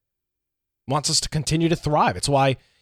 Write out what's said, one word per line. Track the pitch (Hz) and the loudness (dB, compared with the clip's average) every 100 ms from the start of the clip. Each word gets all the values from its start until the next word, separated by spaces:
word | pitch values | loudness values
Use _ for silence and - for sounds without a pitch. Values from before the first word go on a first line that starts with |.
| _ _ _ _ _ _ _ _ - | _ _ _ _ _ _ _ _ -6
Wants | 139 - | -4 0
us | 156 | -2
to | - | -2
continue | 156 139 160 165 | -4 -2 0 0
to | 165 | 0
thrive. | 147 151 226 - | 0 0 0 0
It's | - | 0
why | 139 135 127 _ _ | 2 2 0 _ _